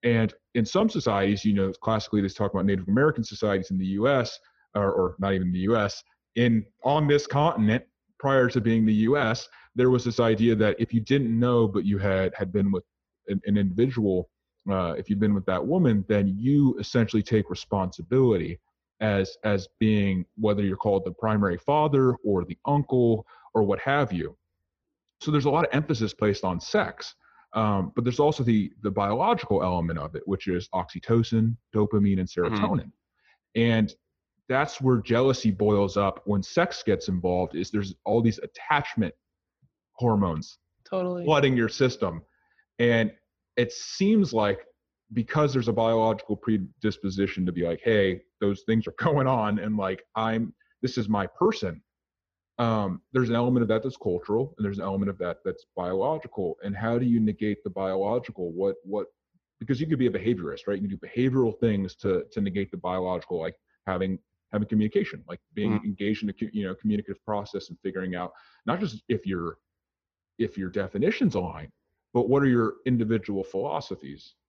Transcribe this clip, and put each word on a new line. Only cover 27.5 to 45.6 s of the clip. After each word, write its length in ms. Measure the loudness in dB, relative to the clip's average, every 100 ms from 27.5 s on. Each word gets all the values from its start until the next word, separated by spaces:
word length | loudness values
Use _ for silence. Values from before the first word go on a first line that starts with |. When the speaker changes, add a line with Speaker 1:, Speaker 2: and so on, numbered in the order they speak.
Speaker 1:
um, 400 | -2 0 0 -2
but 80 | -2
there's 160 | -2 2
also 240 | 2 2
the, 300 | 2 2 2 -4
the 80 | -4
biological 720 | -2 -2 0 0 0 0 0
element 380 | 0 0 -2 -4
of 160 | -8 -10
it, 60 | -4
which 220 | -4 -2
is 200 | -4 -2
oxytocin, 800 | -6 -6 -10 0 2 2 2 2 0 _
dopamine, 460 | -2 2 2 2 2
and 100 | -2
Speaker 2:
Mm-hmm. 360 | -2 -2 0
Speaker 1:
serotonin. 260 | 0 -2 -6 _ _ _ _ _ _
And 400 | 0 2 2 0 -4 _ _ _ _ _
that's 300 | -2 -2 0
where 180 | 2 2
jealousy 520 | 2 2 2 2 0
boils 460 | 2 2 4 2 2
up 240 | 0 -2 -2
when 160 | -2
sex 400 | 0 0 0 -2
gets 260 | -2 0 0
involved, 460 | -2 0 0 -2
is 160 | -4 -4
there's 240 | -4 -6 -8
all 160 | -2 2
these 180 | 2 0
attachment 760 | -8 -14 -2 -2 0 -4 -4 -6 _ _ _ _ _ _ _
hormones 680 | -2 2 2 2 -2 -8 -16 _ _
Speaker 3:
Totally. 400 | -8 -4 -4 -4
Speaker 1:
flooding 320 | 2 4 4 2
your 120 | 0
system. 540 | 2 0 0 -6 -6 -16 _ _ _ _ _
And 340 | 2 2 0 -4 _ _ _ -2
it 160 | -2
seems 600 | -4 -14 -2 2 4 2
like 280 | 2 0 0 -8 _ _ _ _
because 400 | -6 -2 0 2
there's 160 | 2